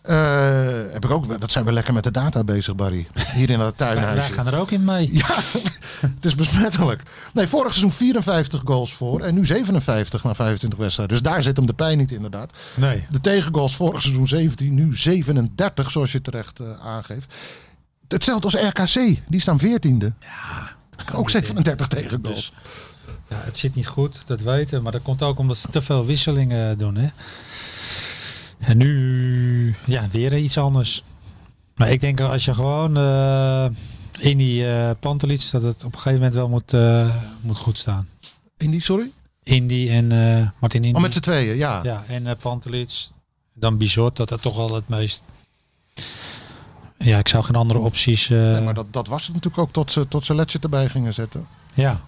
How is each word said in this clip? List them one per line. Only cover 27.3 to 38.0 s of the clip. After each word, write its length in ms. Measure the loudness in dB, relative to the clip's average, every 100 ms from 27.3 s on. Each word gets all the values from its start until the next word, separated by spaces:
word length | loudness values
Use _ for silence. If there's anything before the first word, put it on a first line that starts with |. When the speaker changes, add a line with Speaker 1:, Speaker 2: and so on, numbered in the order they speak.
| -18 -16 -14 -12 -12 -8 -8 -8 -10 -10 -12 -16 -6
Speaker 2:
En 180 | 2 6
nu, 1000 | 6 4 2 0 0 0 2 2 0 -2 -2
ja, 220 | -2 0
weer 260 | 0 0 0
iets 200 | 0 0
anders. 460 | 2 2 0 -4 -10 -20 -20 -20 -20 _ _ 0
Maar 140 | 2
ik 80 | 4
denk 180 | 2 0
als 240 | 0 0 0
je 80 |
gewoon, 440 | 0 0 0 2 2
eh, 680 | 4 4 4 4 2 2 0 -4 -12 -16 -16 0
Indy, 440 | 2 4 2 2
eh, 260 | 0 0 0 -2
Pantelic, 480 | -2 -2 0 -2 -2
dat 100 | 0
het 200 | 0 -4
op 80 | -10
een 40 | -4
gegeven 140 | 0 4
moment 160 | 4
wel 160 | 2 0
moet, 240 | -2 2
eh, 420 | 4 6 6 2 0 -6 -8
moet 160 | -6 -2
goed 200 | -2 -2
staan. 300 | -2 -4